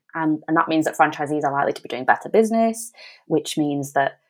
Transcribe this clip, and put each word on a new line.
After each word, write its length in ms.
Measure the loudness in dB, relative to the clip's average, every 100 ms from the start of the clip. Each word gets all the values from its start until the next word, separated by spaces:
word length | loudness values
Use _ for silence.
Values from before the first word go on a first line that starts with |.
| _ -4
And, 280 | -2 -2 0
and 100 | 0
that 120 | 2
means 160 | 0
that 120 | 0 2
franchisees 460 | 2 2 -4 -2
are 100 | -2
likely 200 | 0 -2
to 100 | -4
be 60 | -8
doing 160 | -6
better 240 | 0 0 2
business, 640 | 2 2 2 0 -2 -12 -16 -20 -18 -2
which 320 | -2 -2 -2
means 360 | -2 -2 -2
that, 260 | 0 0 -2